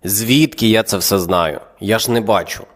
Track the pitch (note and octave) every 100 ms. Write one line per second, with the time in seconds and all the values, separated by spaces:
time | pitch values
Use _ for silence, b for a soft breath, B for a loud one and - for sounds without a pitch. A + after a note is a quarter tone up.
0 | F#2 G2 A2+ C3+ D3+ - A#2 A2 A2 G2
1 | - G2 F2 F2+ E2 D2 - _ G2 A2
2 | - A#2 G#2+ G#2 E2+ - -